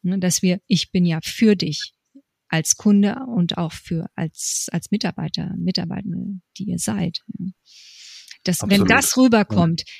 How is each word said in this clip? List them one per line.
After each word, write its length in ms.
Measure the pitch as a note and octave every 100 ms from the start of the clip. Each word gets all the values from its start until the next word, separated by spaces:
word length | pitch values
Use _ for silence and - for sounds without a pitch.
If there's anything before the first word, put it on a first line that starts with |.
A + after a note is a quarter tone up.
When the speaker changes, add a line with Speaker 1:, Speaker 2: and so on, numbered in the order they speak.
Speaker 1:
Ne, 180 | F3 F#3+
dass 220 | F3+ -
wir, 180 | F#3 F3+ _
ich 240 | F#3 -
bin 140 | F#3 F3
ja 140 | D#3+
für 320 | - - A3 G3+
dich 380 | D#3 D3 - _ _ C#4 _ _ _
als 260 | D#3+ D#3 -
Kunde 420 | G#3 G3+ G3+ - C4
und 300 | G3+ E3+ -
auch 140 | E3
für, 360 | - - E3 - -
als, 520 | D#3+ - - - -
als 200 | E3+ -
Mitarbeiter, 640 | G#3 F3+ - - - F#3 F#3
Mitarbeitende, 840 | F3 - F3 F#3+ G3+ F3+ F#3+ F#3+ _ -
die 80 | G3+
ihr 140 | F3
seid. 400 | - G3+ F3 - - -
Ja. 80 | F#3 - _ - - - - - - -
Das, 180 | - F3
wenn 180 | G#3 G3+
Speaker 2:
Absolut. 80 | -
Speaker 1:
das 260 | B3+ C4 -
rüberkommt, 640 | B3+ A3 G3+ G3+ E3+ E3
Speaker 2:
Ja. 120 | -